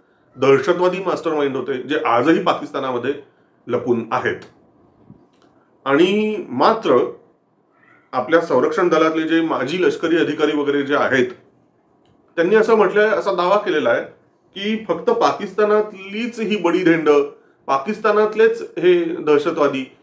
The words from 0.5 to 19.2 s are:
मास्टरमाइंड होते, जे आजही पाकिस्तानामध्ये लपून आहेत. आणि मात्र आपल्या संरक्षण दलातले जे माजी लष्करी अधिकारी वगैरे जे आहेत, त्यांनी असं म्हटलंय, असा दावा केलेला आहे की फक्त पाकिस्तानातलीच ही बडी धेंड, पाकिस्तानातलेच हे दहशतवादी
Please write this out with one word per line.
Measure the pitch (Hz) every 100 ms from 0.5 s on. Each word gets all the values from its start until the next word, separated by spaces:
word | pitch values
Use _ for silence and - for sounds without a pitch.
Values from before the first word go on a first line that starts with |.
| 139 156 175 180 185
मास्टरमाइंड | 180 151 165 151 139 131
होते, | 127 127
जे | 127 156 131
आजही | 117 156 180
पाकिस्तानामध्ये | 170 143 147 143 131 123 127 143 - _ _ _ -
लपून | 120 127 117 113
आहेत. | 120 110 - - _ _ _ _ _ _ - _ _ _ _ _ _
आणि | 135 139 185 208 214 202 -
मात्र | 123 180 220 170 143 - - _ _ _ _ _ _ _ _ _
आपल्या | - - 165
संरक्षण | 165 127 151 190 175
दलातले | 156 160 160
जे | 160 165
माजी | 160 127 131 185
लष्करी | 156 - 165 165
अधिकारी | 143 147 151 147
वगैरे | 143 143
जे | 135 139
आहेत, | 107 131 127 - _ _ _ _ _ _ _ _ _ -
त्यांनी | 170 214
असं | 214 220
म्हटलंय, | 185 202 214
असा | 170 202
दावा | 180 180 202
केलेला | 196 156 123
आहे | 131 - - _ _ _
की | 190 208 220 -
फक्त | 170 -
पाकिस्तानातलीच | - 147 135 196 - 208 214 208 190 196 208 240 226
ही | 202 208
बडी | 170 180
धेंड, | 170 165 147 143 143 - _ _ -
पाकिस्तानातलेच | 139 - 208 214 208 208 214 220 226
हे | - 170 175 175
दहशतवादी | 165 165